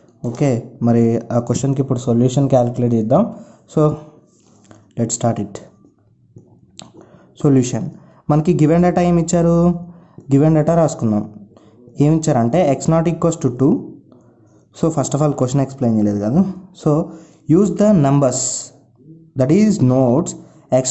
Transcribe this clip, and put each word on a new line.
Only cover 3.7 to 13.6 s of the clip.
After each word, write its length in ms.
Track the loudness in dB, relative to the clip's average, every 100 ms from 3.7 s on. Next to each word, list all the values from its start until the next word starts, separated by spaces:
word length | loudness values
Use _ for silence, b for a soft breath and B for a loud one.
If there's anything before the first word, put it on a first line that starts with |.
So, 60 | 0 0 -2 -12 -20 _ b b b b b b -6
let's 160 | -4 -2
start 200 | -4 -4
it. 100 | -8 -12 -20 _ -20 _ _ _ _ -20 _ _ _ -20 B B B B B -4
సొల్యూషన్. 440 | 0 0 0 -4 -8 B B B -2
మనకి 220 | 0 0 2
గివెన్ 200 | 2 2 2
డేటా 160 | 2 0
ఏమి 100 | 0
ఇచ్చారు? 320 | 0 0 2 2 2 0 B B B B 0
గివెన్ 220 | 2 4 2
డేటా 140 | 2 2
రాసుకుందాం. 420 | 0 0 -2 -2 -4 -14 -20 B B B B 0
ఏమి 140 | 2 2
ఇచ్చారంటే 400 | 0 0 0 2 0
ఎక్స్ 160 | 0 0
నాట్ 140 | 0 0
equals 260 | 0 -2 0
to 40 | -4 0